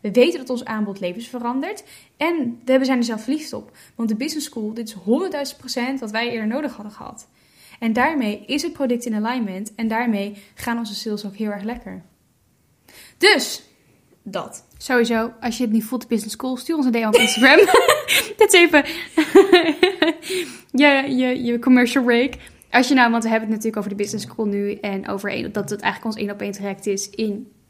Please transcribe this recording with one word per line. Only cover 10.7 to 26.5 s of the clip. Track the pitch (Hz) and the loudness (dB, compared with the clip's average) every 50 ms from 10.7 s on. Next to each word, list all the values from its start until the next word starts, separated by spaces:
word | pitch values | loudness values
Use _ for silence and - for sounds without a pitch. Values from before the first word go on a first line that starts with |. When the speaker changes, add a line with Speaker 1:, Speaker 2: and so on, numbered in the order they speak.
| 233 233 | -4 -4
Speaker 1:
onze | 233 208 208 | -6 -8 -10
sales | - - 226 208 208 - | -10 -6 -6 -6 -6 -8
ook | 208 190 | -10 -8
heel | - 220 208 | -6 -6 -6
erg | 208 202 190 | -6 -6 -8
lekker. | 214 240 240 - 196 185 185 170 _ _ _ _ _ _ _ _ _ _ _ _ _ _ _ _ _ - - - - _ _ | -8 -10 -10 -12 -14 -16 -16 -16 _ _ _ _ _ _ _ _ _ _ _ _ _ _ _ _ _ -20 -20 -20 -20 _ _
Dus, | - 403 415 294 - - - - - _ _ _ _ _ _ _ _ _ _ _ _ | 4 4 4 4 2 -4 -8 -12 -14 _ _ _ _ _ _ _ _ _ _ _ _
dat. | 208 190 185 156 - - - _ _ _ - | -10 -10 -10 -10 -10 -14 -20 _ _ _ -18
Speaker 2:
Sowieso, | - - 262 247 240 233 233 226 220 233 233 - | -6 -2 2 2 2 2 2 -2 -2 -4 -6 -8
als | - 240 226 | -8 -6 -4
je | - 254 | -2 -2
het | 226 214 | 0 0
niet | 226 214 | 0 0
voelt, | 220 - 247 240 | 0 -6 -6 -4
de | - | -2
business | 233 220 196 220 - | -2 -2 -2 -4 -10
school, | - - 254 254 | -8 -6 -6 -6
stuur | 254 254 - 330 | -6 -4 -4 -2
ons | 311 269 | 0 2
een | 254 226 | 2 2
D | 233 | 2
M | 226 | 0
op | 220 214 | 4 4
Instagram. | 240 233 220 - 220 233 269 277 359 427 - 740 - - - 605 605 | 4 4 4 2 4 6 8 8 8 8 8 6 4 6 4 2 0
<laughs> | - - - 523 453 - - - | 0 -2 -2 -2 -2 -2 2 2
Dat | 440 415 - | 4 6 8
is | 359 | 6
even | 349 320 339 294 285 | 6 8 6 4 2
<laughs> | - - - - - - - 311 - - 359 392 392 381 359 330 330 294 311 - 370 392 370 - 320 320 - - - 381 370 349 269 - - - _ _ 254 294 | 2 -6 -10 -12 -6 -2 -2 0 6 8 8 8 10 8 6 6 4 2 2 2 0 2 0 0 0 0 -4 -6 -6 -4 -4 -4 -6 -10 -20 -20 _ _ 4 6
je, | 294 277 269 269 285 269 | 6 6 4 2 0 0
je, | 254 254 254 247 254 247 | 0 0 0 0 -2 -2
je | 233 233 233 | -2 -2 0
commercial | 240 262 254 254 254 240 - 277 247 | 4 6 6 6 6 4 2 0 2
break. | 240 240 233 247 254 - - - - - _ _ _ | 4 2 2 2 0 -2 -10 -18 -20 -20 _ _ _
Als | - 247 262 247 | 2 2 4 4
je | 294 | 6
nou, | 262 247 233 | 4 6 4
want | 226 233 220 | 4 0 0
we | 226 | 0
hebben | 226 220 220 214 | 0 0 0 -2
het | 220 | -4
natuurlijk | 214 220 226 220 214 202 | -4 -4 -4 -4 -4 -6
over | 208 202 | -6 -4
de | 196 208 | -6 -6
business | 202 - 214 - | -6 -6 -8 -10
school | - - - 220 | -10 -8 -6 -4
nu | 208 202 202 202 202 208 | -2 -2 -2 -2 -4 -6
en | 208 - 208 196 196 - - | -6 -6 -6 -6 -6 -6 -6
over | - 196 196 208 196 | -8 -6 -6 -6 -6
een, | - - - 214 | -4 -6 -6 -4
dat | 214 196 - | -6 -6 -4
het | 208 208 | -6 -6
eigenlijk | - - 202 - - 226 214 | -4 -6 -6 -6 -8 -8 -6
ons | 214 - | -6 -6
één-op-één | 202 202 202 202 202 | -8 -6 -6 -8 -8